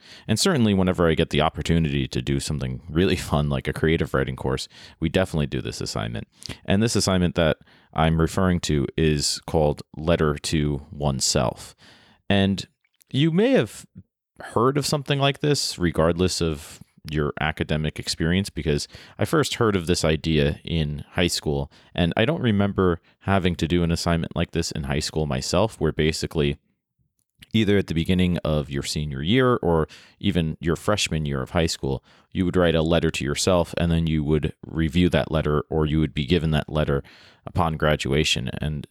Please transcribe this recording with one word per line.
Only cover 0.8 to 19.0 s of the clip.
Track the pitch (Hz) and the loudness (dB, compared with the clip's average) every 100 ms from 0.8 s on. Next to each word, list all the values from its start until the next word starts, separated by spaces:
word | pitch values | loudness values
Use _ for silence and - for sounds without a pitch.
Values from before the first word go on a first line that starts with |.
| 92 85 85 | 2 4 4
I | |
get | 78 82 | 4 2
the | 76 | 2
opportunity | 78 - 73 82 80 69 65 | 0 0 0 2 2 0 -2
to | 67 | -4
do | 64 69 | -2 -2
something | - 73 64 62 80 | -2 -4 -6 -8 -4
really | 78 92 - | 0 2 0
<laughs> | |
fun | - 78 73 | 0 0 0
like | 69 - | -2 -4
a | |
creative | 76 80 80 78 | -2 2 2 0
writing | - 65 67 | -2 -2 -4
course, | - 67 - - - - | -4 -6 -8 -16 -20 -6
we | 80 | -2
definitely | 92 95 80 71 | 0 0 0 -2
do | 65 | -4
this | 55 - | -6 -8
assignment. | 52 - 53 57 - _ - - - | -6 -6 -6 -8 -12 _ -18 -10 -2
And | 98 | 2
this | 117 104 | 2 2
assignment | 95 92 87 82 | 2 4 2 2
that | 82 - _ - _ | 2 0 _ -20 _
I'm | - 80 80 | 2 2 4
referring | 82 - 95 87 | 2 2 2 2
to | - 76 65 - | 0 0 0 0
is | 80 73 69 - - | 2 2 0 -4 -2
called | 85 76 71 - - | 0 0 0 -8 -6
Letter | 78 85 80 73 | 0 2 2 0
to | - 80 73 71 - | -2 -2 0 -2 -8
Oneself. | 82 73 67 - - 60 - - - - - _ _ - | -4 -2 0 0 0 0 -4 -12 -20 -20 -20 _ _ -2
And | 98 98 92 - _ _ _ _ | 2 2 0 -6 _ _ _ _
you | 131 160 | 0 2
may | 165 233 | 2 2
have | 254 120 - - - - _ _ - | 2 0 -6 -20 -20 -20 _ _ -20
heard | - - 123 143 | -4 0 2 2
of | 135 | 0
something | 151 135 143 | -2 -2 0
like | 139 139 | 0 0
this, | 151 143 - - | 0 0 -2 -2
regardless | 87 78 80 85 90 - | -2 2 2 4 2 0
of | 82 73 - - - _ - | -2 -4 -10 -20 -20 _ -6
your | 73 73 - | -2 -2 -2
academic | 76 76 80 78 76 - | -4 -2 -2 -2 -2 -6
experience, | - - 80 90 98 | -8 -2 0 0 -2
because | - 78 73 - - | -4 -2 -2 -2 -14